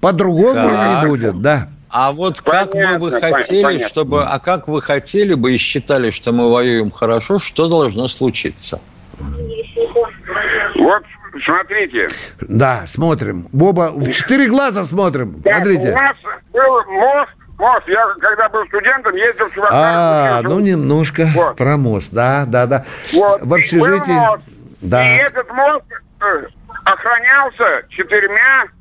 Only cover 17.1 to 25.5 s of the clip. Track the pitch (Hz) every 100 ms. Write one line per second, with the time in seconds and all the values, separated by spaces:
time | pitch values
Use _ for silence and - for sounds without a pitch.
17.1 | 285 285 - - - 156 233 - 196 226
18.1 | 196 185 208 220 214 202 202 202 269 220
19.1 | 185 226 233 208 190 208 135 160 170 170
20.1 | 156 139 120 120 170 202 175 135 151 156
21.1 | - 160 160 165 123 131 147 127 107 -
22.1 | 110 123 139 139 120 123 135 131 - -
23.1 | 311 208 - 120 175 - 170 226 196 -
24.1 | 180 233 214 - - - - 95 123 127
25.1 | 262 277 254 247